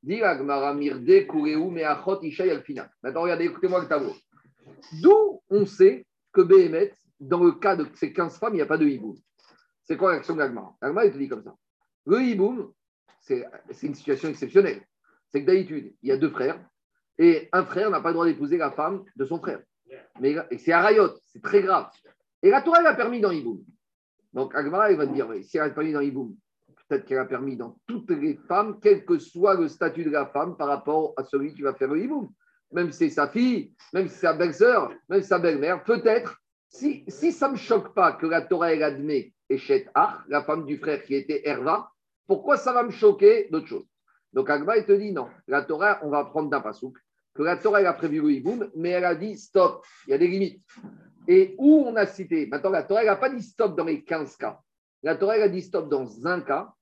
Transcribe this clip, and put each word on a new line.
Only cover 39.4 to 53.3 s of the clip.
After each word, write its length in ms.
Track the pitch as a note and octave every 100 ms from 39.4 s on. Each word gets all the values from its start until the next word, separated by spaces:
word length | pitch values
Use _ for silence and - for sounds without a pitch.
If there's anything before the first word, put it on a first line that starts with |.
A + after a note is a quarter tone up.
| _
Eshet 380 | C3+ - C3+ -
Ach, 240 | C#3+ C#3 - -
la 140 | D3
femme 240 | C#3+ D#3 C#3+
du 100 | D3
frère 260 | - C#3+
qui 120 | -
était 340 | C3+ C3+ D3 D3
Herva, 420 | B2+ C3 G#3 - _ _ _ _
pourquoi 320 | G3 - C#4+
ça 160 | B3+
va 80 | B3
me 80 | A#3+
choquer 580 | F3+ G#3+ G3+ G3+ A3+ G3+
d'autre 180 | D#3+ -
chose ? 180 | A2 - _ _ _ _
Donc, 160 | C3 C3+
Agmara, 260 | D3 D#3 A3+
il 80 |
te 80 | G#3+
dit 200 | G3+ G#3
non. 160 | E3+ A#2+ - -
La 140 | C#3
Torah, 380 | C#3+ D#3 G3+ G3
on 80 | D3+
va 160 | D3 C#3+
prendre 240 | D#3 D3+
d'un 100 | C#3
pasouk, 380 | G#2+ G#2+ C3 - _ _ _
que 80 | -
la 140 | D#3 F3
Torah, 240 | A3 G3+
elle 60 | F#3
a 80 |
prévu 260 | E3+ E3 D3+
le 120 | D3+
Hiboum, 380 | C#3 C#3+ A#3+ G#3 D#3+
mais 140 | E3+
elle 160 | F3+ F3+
a 80 |
dit 240 | D#3 G#3 G#3
stop, 440 | - G3 F3 - - _ -
il 40 |
y 40 |
a 40 | C#3
des 100 | F3
limites. 320 | F#3+ F#3+ - _ - - - _ _ -
Et 260 | F#3 F#3+ -
où 260 | C#4 D#4 B3+
on 100 | A3+
a 100 | G3
cité, 400 | - F#3 E3 C3
maintenant 240 | C#3+ -
la 120 | F#3
Torah 220 | - G3+
n'a 120 | A#3+ G3
pas 120 |
dit 140 | C4